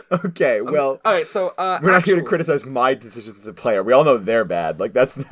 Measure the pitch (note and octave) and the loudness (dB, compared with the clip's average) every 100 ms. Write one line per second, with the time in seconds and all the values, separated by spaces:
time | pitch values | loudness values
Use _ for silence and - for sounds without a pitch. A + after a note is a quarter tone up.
0 | - F3+ F#3 - C#3+ G#2+ A#2+ D3+ C#3 C3+ | -4 -4 -2 0 2 0 0 -2 -2 -2
1 | A3 F#3 D#3 G3+ F3+ - F#3 F3 E3+ F3+ | 0 0 -2 -4 -4 -4 -4 0 2 4
2 | F3 F3 E3 E3+ E3 C#3+ C3 B2+ C3 C3 | 4 0 0 -2 -2 -4 -4 0 0 0
3 | A2+ A#2+ G#2+ G2+ G#2+ F#2 B2 G2+ G2 C3 | -6 -16 -16 -16 -18 -6 -2 0 4 4
4 | D#3 A#2+ F#2+ A2+ F#2 F2 D#2+ D#2 A2 B2+ | 6 2 2 0 0 -4 -4 -4 -2 0
5 | - - - | 0 -2 -8